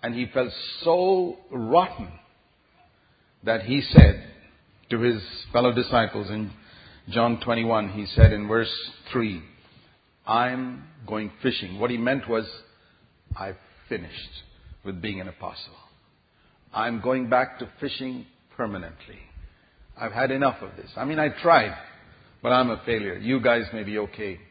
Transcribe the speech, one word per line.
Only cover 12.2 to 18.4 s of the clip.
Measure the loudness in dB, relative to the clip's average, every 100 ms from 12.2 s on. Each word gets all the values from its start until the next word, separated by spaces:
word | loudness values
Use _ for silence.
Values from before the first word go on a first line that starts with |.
| -2
was, | -4 -4 -14 -20 _ _ _ _ _ _ -10
"I've | -10 -12 -18 _ -10
finished | -10 -10 -16 -16 -20 -20 -20 -20 -18 -12
with | -10
being | -8 -8
an | -12
apostle. | -12 -14 -14 -20 -20 -20 _ _ _ _ _ _ _ _
I'm | -6 -4 -4
going | -2 -2 2
back | 0 0 -6
to | -16 -10
fishing | -10 -8 -10 -10 -14 _